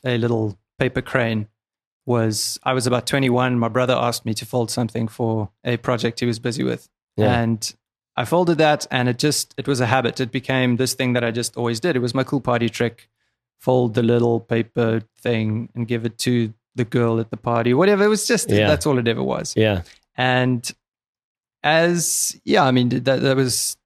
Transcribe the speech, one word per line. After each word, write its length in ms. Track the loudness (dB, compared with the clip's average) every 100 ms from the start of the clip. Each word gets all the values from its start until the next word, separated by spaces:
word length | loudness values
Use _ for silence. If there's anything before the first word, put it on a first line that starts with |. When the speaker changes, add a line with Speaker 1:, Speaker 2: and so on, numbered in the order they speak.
Speaker 1:
a 140 | -4 -2
little 400 | 0 0 -2 -6 _ -4
paper 240 | -4 -2
crane 460 | -2 0 0 -2 -4 _ _ _ _ _ -2
was, 540 | 0 0 -2 -6 -4
I 100 | -2
was 140 | 0 0
about 180 | 0 0
twenty-one. 540 | 0 2 2 2 0
My 80 | 0
brother 260 | 0 0
asked 320 | 0 0 -4 -6
me 80 |
to 120 | -6 -4
fold 260 | -4 -2
something 360 | -2 -4 -4 -6
for 420 | -4 -2 -2 -4 -6
a 140 | -6 -4
project 420 | -2 -2 -2 -2
he 60 | -2
was 140 | -2
busy 240 | -4 -4
with. 260 | -4 -4 -10 _ _ 0
Speaker 2:
Yeah. 240 | 2 2
Speaker 1:
And 340 | 0 -2 -6 -12 _ _ _ -6
I 40 | 0
folded 320 | 2 2 4
that 260 | 4 2 0
and 180 | 0 0
it 80 | 0 0
just, 260 | -2 -6 -8
it 100 | -4
was 120 | -2
a 40 | 2 2
habit. 240 | 0 -2
It 120 | -4
became 460 | -4 -2 0 2 0
this 160 | -2
thing 200 | -2 -2
that 100 | 0
I 80 | 0
just 260 | -2 -6 -4
always 220 | -4 -2
did. 160 | -2 0
It 40 | 0
was 60 |
my 100 | -2
cool 180 | -2 -2
party 280 | 0 0 0
trick. 400 | -2 -4 -4 _ _ _ _ _ _
Fold 340 | 0 2 2
the 100 | 2
little 360 | 2 2 2 0
paper 600 | -2 -2 -2 -2 0 0 -6 _ -4
thing 440 | -2 -2 -4 -6 -8
and 120 | -6
give 160 | -4 -4
it 120 | -4
to 340 | 0 0 0 -6 _ -6
the 100 | -2
girl 340 | 0 2 0
at 100 | -2
the 80 | -6
party, 360 | -2 0 2
whatever. 300 | 2 4 4 4
It 20 |
was 160 | 2 0
just, 220 | -2 2
Speaker 2:
Yeah. 180 | 2 4
Speaker 1:
that's 180 | 2 2
all 100 | 0
it 100 | 0
ever 160 | -2
was. 300 | -2 -4 -2 2
Speaker 2:
Yeah. 260 | 2 2 -4 -16 _ -2
Speaker 1:
And 460 | 0 2 2 0 -4 -14 _ _ _ _ _ _ _ _
as, 760 | 0 2 2 0 -2 -2 -4 -6
yeah, 200 | 0 2
I 80 | 4
mean, 180 | 4 2
that, 320 | 0 0 0
that 140 | 2 2
was, 420 | 0 -2 -4 -8